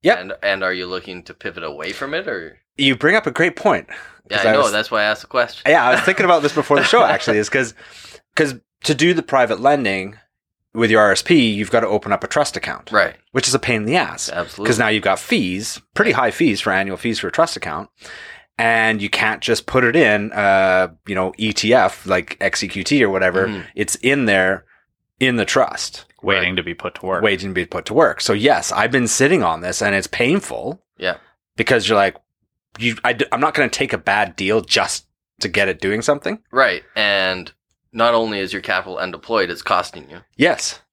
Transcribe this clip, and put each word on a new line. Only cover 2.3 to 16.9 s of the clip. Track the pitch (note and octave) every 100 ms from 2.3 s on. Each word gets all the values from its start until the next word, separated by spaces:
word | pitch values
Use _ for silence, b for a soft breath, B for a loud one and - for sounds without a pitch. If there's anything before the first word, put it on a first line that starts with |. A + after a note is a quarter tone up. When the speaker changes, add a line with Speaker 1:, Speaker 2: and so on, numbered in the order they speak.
| G#2 D#2+ - _ -
Speaker 1:
You | C#3 B2+
bring | D3+ G#3
up | -
a |
great | B2 E3+ -
point, | G#3+ A2+ - B B B _
Speaker 2:
Yeah, | G#2
Speaker 1:
'cause | G2
Speaker 2:
I |
Speaker 1:
I |
Speaker 2:
know. | B2
Speaker 1:
was | B2
Speaker 2:
That's | G#2+ G#2+
why | A2
I |
asked | G#2 G#2+
the | -
question. | B2+ A#2+ - C3+
Speaker 1:
Yeah, | D#3
I | B2
was | D#3+
thinking | D#3+ F#3+
about | F#3+ E3+
this | C#3+
before | D3+ C#3 D3
the |
show, | - A#3+
Speaker 2:
<laughs> |
Speaker 1:
actually, | A3 G2 - G#2+
is | G#2+
'cause, | C#3 A#2+ - B B B B _
'cause | - D3+ C3 _ _
to | -
do | C#3 E3
the | F3
private | - C3+ A#2+ G2+
lending | C3 D3 A2+ F#2+ F#2+ G#2 _ _ _ _ _
with | A2+ A2+
your | A2
R | G#2
S | F#2+
P, | - E3+ A#2
you've | G#2 G2+
gotta | A#2 A2+
open | G#2 G2+
up | G2
a | -
trust | - D3 F#2+
account. | - C#2+ -
Speaker 2:
Right. | G#2+ F#2+ - _
Speaker 1:
Which | C3 -
is |
a | B2+
pain | - A2+
in |
the | G#2+ A#2+
ass. | F#2+ E2+ -
Speaker 2:
Absolutely. | F2 F2 - G#2+
Speaker 1:
'Cause | A2+
now | A2+
you've | G#2+
got | G2 F#2+
fees, | - A#3 F#2+ F#2 A2 - _
pretty | - A3
Speaker 2:
Right. | -
Speaker 1:
high | B2
fees | - E3 G2
for | -
annual | F#2+ G2